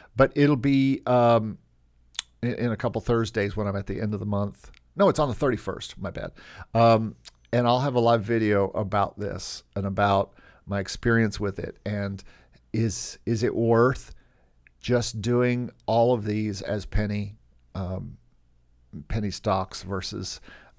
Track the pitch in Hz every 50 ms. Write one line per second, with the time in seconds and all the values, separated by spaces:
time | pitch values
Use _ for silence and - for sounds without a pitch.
0 | - _ _ - 135 135 - 143 143 143 151 127 110 139 139 135 135 135 135 -
1 | - - 123 123 120 117 117 113 110 110 98 - _ _ _ _ _ _ _ _
2 | _ _ - - - _ _ _ - 120 - - 117 120 110 - - 117 92 113
3 | - - 120 117 113 98 - 110 101 101 101 110 104 101 95 98 101 - 98 -
4 | 107 104 107 98 101 104 104 101 101 101 - - - - - - _ _ _ -
5 | 202 185 - - 151 135 117 - 151 135 117 98 - 98 87 - - - - -
6 | - 92 - - - 90 - - - - - - - - - 117 117 117 113 110
7 | 113 107 - - - - - _ _ _ - 120 123 120 120 123 135 143 123 123
8 | 117 117 117 113 98 104 117 113 110 104 104 98 98 95 - - 107 95 104 101
9 | 101 - - - 101 - - 98 - - - - - _ _ 101 95 98 98 104
10 | 101 101 98 98 101 - _ - - - _ _ _ - 101 101 95 - - -
11 | - 120 117 117 113 104 - - 104 98 95 - - - - _ _ 101 104 104
12 | 101 98 98 98 - - - _ _ _ _ _ _ _ - 110 117 110 98 -
13 | - - - - _ - 117 107 117 113 - - 117 113 117 113 120 131 135 -
14 | - - - - _ _ _ _ _ _ _ _ _ _ _ _ - - 123 120
15 | 113 - - 110 98 120 120 120 123 123 123 123 123 117 - _ _ - 110 117
16 | 117 123 127 113 104 107 107 107 107 107 98 92 - - 101 104 - - - 107
17 | 107 104 104 104 101 101 107 - _ _ _ _ _ _ - 92 95 90 95 92
18 | - - - - _ _ _ _ _ _ _ _ _ _ _ _ _ _ - 78
19 | 71 - - 113 104 101 90 - - 110 95 95 95 - - - - 92 98 95
20 | 92 - 104 101 98 - - - - - - - - _ _